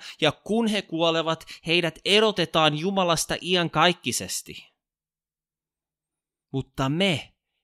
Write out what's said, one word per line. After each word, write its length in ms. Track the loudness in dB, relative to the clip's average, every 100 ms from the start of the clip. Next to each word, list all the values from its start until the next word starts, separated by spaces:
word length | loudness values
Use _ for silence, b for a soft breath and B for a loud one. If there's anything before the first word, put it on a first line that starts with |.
| B B
ja 100 | -2
kun 360 | -2 -2 0 0
he 140 | -2
kuolevat, 640 | -4 0 0 2 -2 -4 -8 B -2
heidät 340 | 0 0 -4 2
erotetaan 720 | 4 4 2 0 2 2 2
Jumalasta 580 | -2 0 0 0 -2 -6
iankaikkisesti. 1300 | -2 0 0 2 2 2 -4 -6 -6 -8 -10 -18 -20 _ _ _ _ _ _ _ _ _ _ _ _ _ _ _ _ _ _
Mutta 380 | -10 -8 -4 -4
me 440 | 0 0 0 -6 _ _ _